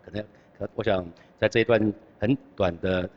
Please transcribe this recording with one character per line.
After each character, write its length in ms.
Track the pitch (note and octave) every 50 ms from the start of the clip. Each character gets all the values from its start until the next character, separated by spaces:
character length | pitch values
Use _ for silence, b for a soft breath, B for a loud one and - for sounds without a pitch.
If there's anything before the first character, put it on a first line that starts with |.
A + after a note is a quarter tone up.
可 80 | _ -
能， 120 | G2 G#2 G#2+ b b b b b _
可， 120 | - G2+ - -
我 60 | -
想 240 | G#2 A2+ G2+ F#2 F2+ E2+ E2 b b b b
在 120 | - G#2+ G#2+
这 100 | - A#2
一 40 | A2
段 280 | - A#2 A2 G#2+ A2 G#2 - - - - -
很 180 | - A2+ C#3 C3 - - _
短 180 | - G2 F2+ E2+ E2
的， 300 | - F#2 F#2 F2+ F2+ F2+ -